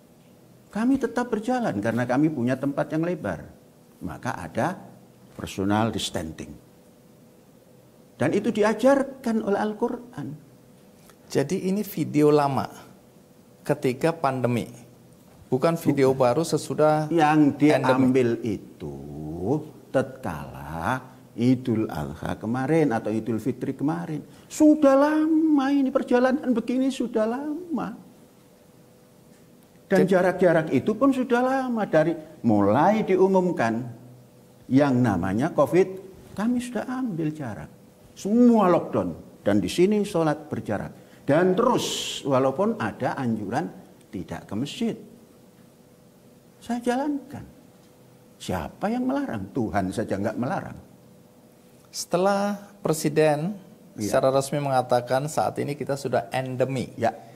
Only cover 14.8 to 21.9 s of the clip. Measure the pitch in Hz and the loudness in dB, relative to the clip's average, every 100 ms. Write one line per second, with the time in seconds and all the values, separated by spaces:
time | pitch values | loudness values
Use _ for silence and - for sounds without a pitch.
14.8 | - - - - - - - 135 165 165 | -20 -20 -20 -20 -20 -20 -6 0 0 0
15.8 | 151 143 131 131 123 120 165 151 - 135 | 0 4 4 4 2 2 0 -2 -4 2
16.8 | 151 151 151 165 151 151 143 135 147 151 | 4 4 0 2 4 6 4 4 4 4
17.8 | 127 131 131 131 120 117 120 98 - - | 2 4 4 4 2 0 -4 -6 -8 -14
18.8 | 78 69 71 73 78 82 92 151 156 - | -12 -12 -14 -12 -10 -6 -2 -2 -4 -18
19.8 | - 135 127 - 104 78 69 65 73 82 | -4 -2 -2 -6 -10 -8 -10 -14 -10 -6
20.8 | 87 131 - - - - 120 127 123 110 | -4 -4 -8 -20 -18 0 2 2 2 0
21.8 | 110 | 0